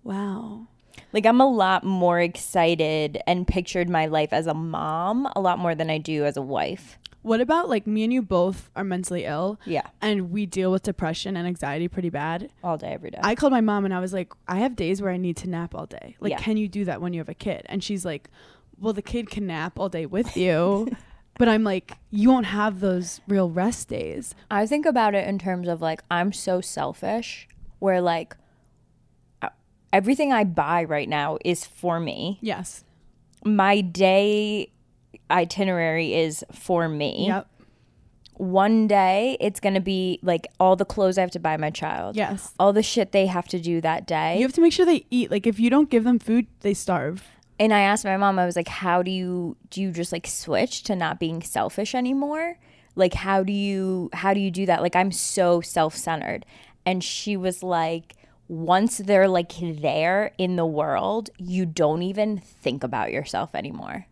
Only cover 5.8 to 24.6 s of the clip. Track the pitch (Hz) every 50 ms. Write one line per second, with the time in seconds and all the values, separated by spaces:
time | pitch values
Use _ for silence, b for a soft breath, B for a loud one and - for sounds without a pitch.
5.8 | 165 156 156 156 - 160 156 151 147 147 139 139 135 135 135 82 76 69 - -
6.8 | - - - - _ - - _ - 220 226 226 247 233 320 339 349 - 254 208
7.8 | - 214 214 214 220 226 247 262 220 180 190 175 175 190 190 - - _ _ -
8.8 | 196 196 180 180 180 - 180 175 - - 147 151 180 196 214 - - 190 165 147
9.8 | - - _ _ - 214 208 202 185 175 170 208 208 175 - 185 185 185 185 190
10.8 | - 208 185 - 185 160 165 - - 196 196 170 175 180 180 - - 143 143 156
11.8 | 170 175 - 196 180 170 - 143 147 160 165 180 214 285 _ _ - 180 160 156
12.8 | - - - - - - - - - 202 226 247 294 277 262 240 220 214 208 202
13.8 | 196 196 190 180 180 185 190 185 185 _ - _ _ - 180 190 233 262 247 214
14.8 | 180 160 190 196 202 190 180 180 180 175 165 - - 185 175 165 170 - - 85
15.8 | - - - - - - - _ - - - - - 220 214 214 214 196 180 208
16.8 | 202 180 143 - 170 175 175 165 156 - 170 _ - 214 151 - - - - 190
17.8 | - - 208 190 185 175 151 143 _ - b b b b b b b b _ _
18.8 | 190 220 214 208 - - - 240 220 196 - 208 208 185 165 156 156 180 _ -
19.8 | 196 190 180 165 160 143 - 196 233 - - 175 180 180 160 156 170 190 202 196
20.8 | 226 254 240 B B B B B B _ _ - 247 233 220 214 220 208 190 185
21.8 | _ - - _ - _ 214 208 214 254 262 254 214 185 196 208 208 220 196 185
22.8 | 196 190 180 180 180 175 - - _ - 202 196 185 175 160 180 185 226 233 -
23.8 | - _ - - 78 78 78 - 247 - - b b b 214 202